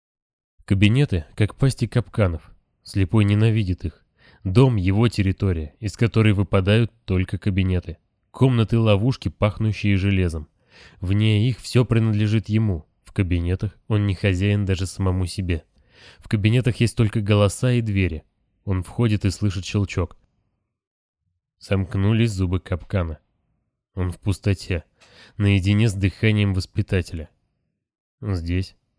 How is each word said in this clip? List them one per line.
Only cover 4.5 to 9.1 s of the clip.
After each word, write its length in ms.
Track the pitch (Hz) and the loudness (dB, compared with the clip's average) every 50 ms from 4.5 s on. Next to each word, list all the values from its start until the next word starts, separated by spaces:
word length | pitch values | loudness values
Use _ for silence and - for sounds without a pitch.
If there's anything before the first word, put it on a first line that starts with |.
| 92 113 135 131 120 | 4 4 4 4 4
его 320 | 101 90 98 95 107 117 117 | 0 0 0 2 2 2 0
территория, 640 | - - 95 95 92 - 104 95 87 80 78 76 - _ | 0 0 0 0 0 0 -2 -2 -2 -2 -6 -10 -12 _
из 180 | 110 98 - | -10 -10 -4
которой 360 | - 120 110 - 113 107 110 | -2 -2 0 2 2 2 4
выпадают 580 | 98 98 98 - - 98 92 101 107 117 117 - - _ _ | 2 2 0 0 0 0 2 2 2 2 2 -2 -6 _ _
только 340 | - 95 92 92 - - 92 | -2 -2 -2 -2 -4 -6 -6
кабинеты. 600 | - 107 92 95 95 92 92 90 - - 78 - _ _ _ _ _ _ | -4 -2 -2 0 0 0 -2 -2 -4 -6 -14 -16 _ _ _ _ _ _
Комнаты-ловушки, 960 | - - 131 135 123 117 110 - 117 117 113 110 104 95 107 131 | 0 2 2 4 4 2 2 2 2 2 4 4 2 2 2 0